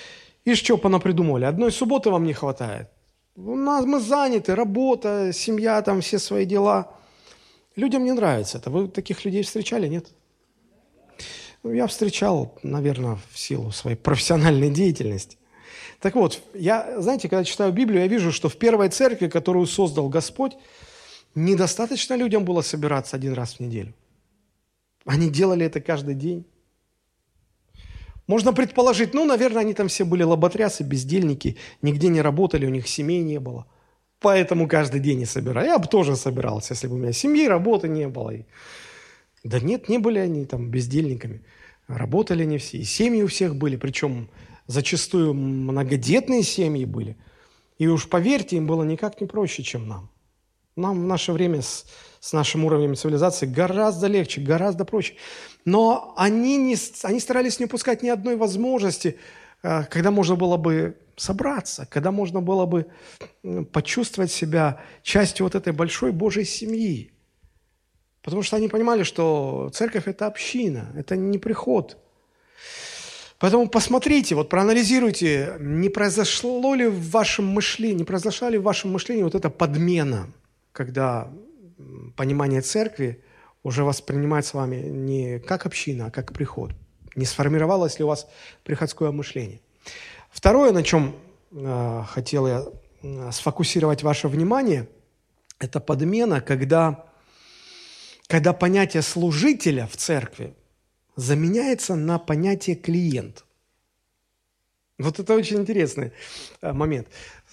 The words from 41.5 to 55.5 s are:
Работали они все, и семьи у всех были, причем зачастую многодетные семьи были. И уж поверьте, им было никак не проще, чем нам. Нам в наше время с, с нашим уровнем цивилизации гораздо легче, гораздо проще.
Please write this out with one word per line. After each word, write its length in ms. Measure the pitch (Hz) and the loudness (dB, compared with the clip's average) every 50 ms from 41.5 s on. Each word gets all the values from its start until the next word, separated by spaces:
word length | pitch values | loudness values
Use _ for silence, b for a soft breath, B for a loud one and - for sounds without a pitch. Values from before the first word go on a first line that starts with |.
| b b b b b b _ | b b b b b b _
Работали 560 | - 123 117 120 107 135 196 220 - 180 165 | -10 -8 -6 -4 0 0 0 2 2 0 0
они 140 | 160 156 151 | 0 0 -2
все, 220 | 139 - - - 131 | -4 -6 -8 -8 -8
и 60 | 113 | -6
семьи 380 | 101 - - 220 247 233 214 | -6 -2 0 0 2 2 2
у 40 | 202 | 2
всех 300 | 190 - - 190 170 143 | 0 0 0 -2 -2 0
были, 200 | 135 151 147 131 | 0 -2 -2 -2
причем 520 | 117 - 139 135 - 151 143 127 120 113 - B B B B B B B | -2 -4 -4 -2 -2 -2 -2 -2 -6 -8 -12 B B B B B B B
зачастую 680 | - 123 143 135 - 180 165 - - - 180 165 151 139 | -4 -2 -2 0 0 -2 -2 -2 0 2 2 2 2 2
многодетные 1080 | 139 135 135 135 131 131 131 135 139 139 127 143 135 117 123 185 262 269 - 254 240 | 0 -2 -2 -2 -2 -2 -2 0 -2 0 0 0 0 2 2 2 2 4 2 2 2
семьи 420 | 185 - - 196 180 156 151 135 127 | 2 0 0 0 0 0 0 -2 -2
были. 320 | 110 101 117 110 107 110 b b b b b b b b b b b _ - | -4 -4 -6 -6 -8 -10 b b b b b b b b b b b _ 0
И 80 | 160 | 2
уж 220 | 165 165 147 - - | 2 2 2 0 0
поверьте, 480 | - 175 175 247 285 269 185 - 180 | 0 2 4 4 2 2 0 -2 -2
им 100 | 165 156 | -2 0
было 180 | 156 165 165 156 | 0 0 0 0
никак 360 | 156 160 - 214 208 - - | 0 -2 -2 -4 -6 -6 -6
не 60 | 208 | -8
проще, 360 | 190 - 214 202 156 - - | -6 -2 -2 -2 -2 -4 -6
чем 260 | 123 - - 120 113 107 | -8 -8 -8 -8 -8 -8
нам. 220 | 104 92 98 - _ _ _ _ _ _ _ _ _ _ _ _ _ | -10 -12 -14 -18 _ _ _ _ _ _ _ _ _ _ _ _ _
Нам 260 | 165 185 196 196 180 | -4 -2 -2 -2 0
в 40 | 175 | 0
наше 260 | 185 185 160 - 185 | 0 0 0 0 -2
время 280 | 170 160 180 175 165 143 | 0 2 2 2 2 0
с, 260 | - - - - - B B B B B B B | -2 -6 -8 -10 -12 B B B B B B B
с 120 | - - | -10 -2
нашим 320 | - 156 143 - - 156 156 | 0 0 0 0 0 2 2
уровнем 320 | 156 156 147 147 143 139 | 4 4 4 4 2 0
цивилизации 500 | - - 156 151 143 170 180 180 - 139 | -2 -2 0 2 2 2 2 2 0 -4
гораздо 600 | 131 123 151 180 180 185 208 214 214 185 170 196 | -2 0 0 0 2 2 2 2 2 2 2 0
легче, 340 | 196 208 196 160 - - - | 2 2 2 0 0 -4 -4
гораздо 440 | 143 135 160 165 185 202 180 170 196 | 0 0 2 2 2 0 0 -2 -4
проще. 300 | - - 208 170 - B B B B B B B B | -2 -2 -2 -2 -4 B B B B B B B B